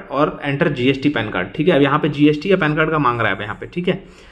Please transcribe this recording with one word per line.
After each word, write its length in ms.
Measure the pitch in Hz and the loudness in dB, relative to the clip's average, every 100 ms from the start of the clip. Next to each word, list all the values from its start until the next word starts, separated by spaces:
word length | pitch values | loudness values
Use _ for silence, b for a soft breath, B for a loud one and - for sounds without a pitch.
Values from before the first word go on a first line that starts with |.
| - | -4
और 300 | 139 151 - | -2 0 -2
enter 260 | 143 143 160 | -4 0 0
जीएसटी 400 | 127 127 135 147 | 0 0 2 0
पैन 220 | 127 107 | 0 -2
कार्ड। 180 | 92 90 | -4 -4
ठीक 140 | - 156 | -2 2
है, 80 | 143 | 4
अब 60 | |
यहाँ 160 | 139 147 | 4 2
पे 100 | 151 | 0
जीएसटी 420 | 139 147 151 196 | 2 2 2 0
या 60 | 185 | 0
पैन 200 | 151 151 | 2 0
कार्ड 140 | 156 | 0
का 80 | 156 | 2
मांग 220 | 131 120 | 0 0
रहा 120 | 110 | 0
है 100 | 98 | -2
यहाँ 160 | 104 101 | -6 -10
पे। 60 | 110 | -10
ठीक 220 | 175 180 | -6 -4
है, 160 | 175 - B B | -4 -6 B B